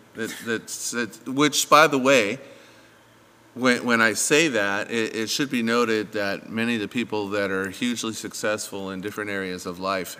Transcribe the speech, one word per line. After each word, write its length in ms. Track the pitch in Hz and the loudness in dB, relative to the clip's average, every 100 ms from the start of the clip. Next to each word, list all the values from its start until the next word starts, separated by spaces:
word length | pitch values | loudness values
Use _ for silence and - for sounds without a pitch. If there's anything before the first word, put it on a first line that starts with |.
| _ - | _ -10
that, 180 | 110 - 113 | -8 -8 -6
that's, 460 | 110 - - - | -6 -6 -10 -6
that, 360 | 120 113 - - | -6 -6 -8 -6
which, 420 | 131 147 - - | 2 2 2 6
by 160 | 147 156 | 8 8
the 120 | 139 | 4
way, 400 | 131 135 101 127 - - - - - _ _ _ _ _ _ | 4 4 4 -4 -12 -20 -20 -20 -20 _ _ _ _ _ _
when, 300 | 117 127 120 | 0 2 2
when 160 | 123 117 | 2 4
I 120 | 113 | 4
say 340 | 104 - 151 165 | 4 4 4 4
that, 420 | 113 101 98 - | 2 0 -2 -2
it, 240 | 117 110 | -2 -2
it 160 | 110 110 | -2 -4
should 200 | - 139 | -4 -2
be 100 | 127 | -2
noted 520 | 113 117 117 110 104 | 0 2 2 0 -2
that 360 | 104 101 90 - | -4 -4 -4 -6
many 260 | 110 117 117 | -4 -2 -2
of 60 | |
the 60 | 101 | -4
people 400 | 123 110 107 101 | -4 -4 -4 -2
that 220 | 104 98 | -2 -2
are 180 | 95 95 | -2 -4
hugely 440 | 92 123 113 113 | -4 -4 -4 -6
successful 800 | 107 101 - 110 107 - 98 95 | -8 -10 -6 -4 -4 -6 -8 -8
in 100 | 95 | -8
different 280 | 101 107 104 | -8 -8 -6
areas 360 | 98 95 90 95 | -6 -6 -8 -10
of 120 | 87 | -6
life 380 | 95 98 87 | -4 -4 -6